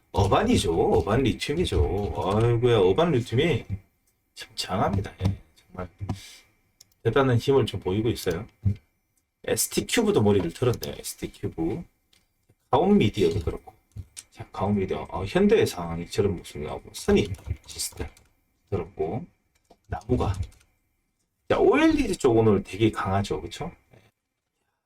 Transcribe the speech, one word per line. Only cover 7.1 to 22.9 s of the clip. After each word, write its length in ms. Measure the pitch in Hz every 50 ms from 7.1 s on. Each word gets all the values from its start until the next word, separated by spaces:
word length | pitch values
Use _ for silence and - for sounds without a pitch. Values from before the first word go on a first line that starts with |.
| 110 143 135 131 123 117
힘을 280 | - - 139 135 117
좀 140 | 104 - 101
보이고 280 | - 92 92 107 110 123
있어요. 360 | 101 - - - 85 82 110 - _ _ - 101 101 - _ _ _ _ _ _ _ _ _ _ _ _ -
에스티 420 | - - - - - - - - -
큐브도 340 | - 254 220 208 - -
머리를 320 | 107 101 101 101 90 85 82
들었네요. 400 | - - 120 113 - - 73 73 -
에스티 320 | - - - - - -
큐브. 520 | - - - 98 92 - 82 - 110 170 175 - _ _ _ _ _ _ _ _ _ _ _ _ _ _ _ -
가온 300 | - - 165 190 208 196
미디어도 400 | - 107 - 104 95 - - 107
들었고. 340 | - - - - - - - _ _ _ - - - _ - - - _
자, 160 | _ - 110 -
가온 260 | - - 98 101 104 101
미디어. 300 | 92 92 - - - -
어, 160 | - 87 95
현대의 400 | 104 - - 202 208 226 202 117
상황이 420 | 101 - - 87 82 85 85 85 -
저런 300 | - - 101 98 95 80
모습이 260 | - - - 73 76
나오고, 260 | 76 67 64 - - -
선이 400 | - - - 202 190 - - - - - - - - _
시스템 400 | - - - - - - - - - - _ _ _ _ _ _ _ _ _ _ -
들었고, 560 | - 92 85 - - - 78 80 - - 175 - _ _ _ _ _ _ _ _ - _ _ -
나무가. 460 | 98 - - - 127 123 101 104 98 - - - - _ _ _ _ _ _ _ _ _ _ _ _ _ _ _ _ _ _ -
자, 60 | - -
오엘이디 600 | - - 226 277 311 320 311 294 277 - - -
쪽 200 | - 135 117 113
오늘 260 | 110 110 104 98 -
되게 280 | - - 95 113 107